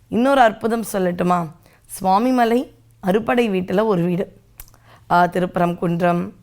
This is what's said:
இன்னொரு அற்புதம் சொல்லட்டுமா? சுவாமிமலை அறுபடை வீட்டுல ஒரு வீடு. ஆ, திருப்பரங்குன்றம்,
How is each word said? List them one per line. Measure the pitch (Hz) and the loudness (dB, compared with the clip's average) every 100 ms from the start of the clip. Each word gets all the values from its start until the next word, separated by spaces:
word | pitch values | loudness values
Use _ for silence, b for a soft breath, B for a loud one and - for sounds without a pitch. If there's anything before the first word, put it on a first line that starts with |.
| B | B
இன்னொரு | 196 254 277 | 0 2 4
அற்புதம் | 233 202 226 233 202 | 4 2 -4 -4 -4
சொல்லட்டுமா? | 202 185 175 180 180 160 - b b b | -2 -2 0 0 0 -2 -12 b b b
சுவாமிமலை | - 190 190 247 254 233 233 311 - _ _ | -6 0 2 2 2 2 0 -2 -12 _ _
அறுபடை | 190 196 - 240 240 | 0 0 0 0 2
வீட்டுல | 190 185 185 220 | 0 -2 0 0
ஒரு | 190 | 0
வீடு. | 170 175 202 - _ - - b b b b | 0 -2 -6 -10 _ -20 -20 b b b b
ஆ, | 175 175 | 2 2
திருப்பரங்குன்றம், | 180 180 185 175 175 170 170 175 175 185 - | 0 -2 0 -2 -2 -2 0 0 0 -4 -10